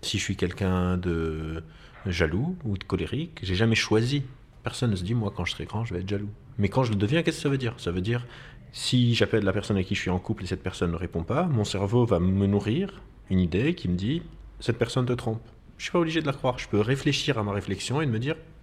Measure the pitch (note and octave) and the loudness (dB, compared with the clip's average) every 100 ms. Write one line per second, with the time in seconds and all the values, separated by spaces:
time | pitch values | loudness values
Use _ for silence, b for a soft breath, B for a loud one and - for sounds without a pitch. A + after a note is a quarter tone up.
0 | - G2+ - G2 F2+ - G2 F2+ F2+ F2+ | -2 -4 -2 -2 -2 0 0 2 2 0
1 | F2 E2 D#2+ D#2 D#2+ D#2+ - B B B | 0 0 -2 -4 -6 -8 -10 B B B
2 | - E2+ E2 F2 D3+ F#3 B2 F#2+ - F2+ | -4 2 2 2 -2 -4 -4 -6 -2 -2
3 | E2 B2 E3+ - F#2+ F#2 A2+ A2+ - G#2+ | -2 -4 -6 -8 -4 2 4 4 4 2
4 | A#2+ C#3+ C3+ - - - - - B2 F#2+ | 4 0 -2 -10 -20 -12 -10 -2 0 0
5 | F2+ A#2+ G#2 - E2+ - D2 G#2+ A2+ F2+ | 0 0 -2 -2 -4 -4 -6 -4 -4 -4
6 | F#2 G2+ G#2 G#2+ - - G2+ C3 C3 G#2 | -2 -4 -4 -10 -16 0 2 4 2 2
7 | G#2 D#3 E3 D#3 D3 C3+ A#2+ - - F2+ | 2 2 0 0 0 0 -2 -4 -4 -2
8 | F#2 A#2+ A#2+ B B B - - - B2+ | 0 -2 -4 B B B -18 -8 2 4
9 | A#2+ A2+ G2+ A2+ G2+ G2 G2 G2+ F#2 G2 | 6 4 4 4 2 0 2 0 2 -2
10 | - F2+ - A2+ F#2 F2+ - - F2 E2 | 0 -2 0 -4 -4 -4 -6 -2 -2 0
11 | F2 - - B2+ F3+ B2 G2+ G2 G2 A#2+ | -4 -4 -2 0 2 2 0 0 2 4
12 | A#2+ G2 F2+ F#2+ G2 G2+ G2 B2+ G3 - | 4 4 4 4 4 4 2 0 -2 -6
13 | - - - F#2 F2+ - C#3 F3 - F2+ | -20 -20 0 2 4 2 0 0 -2 -2
14 | G2 D#3+ E3 - - - - A#2 - - | 0 -2 -6 -16 -18 -10 -4 0 0 0
15 | B2+ B2 - A2+ - - - - - F3+ | 0 -2 -2 -6 -8 -20 -20 -12 -2 0
16 | E3 D#3+ C#3+ - C3 A#2+ - G#2 G#2+ C#3 | 2 0 -2 -2 -2 -2 0 0 2 2
17 | D3 C#3 - A#2 G#2 G2+ F#2+ F#2+ - C3 | 2 0 0 0 0 -2 -2 -6 -2 -2
18 | D#3 A2 C3 D#3+ - - | 0 0 -2 -4 -8 -20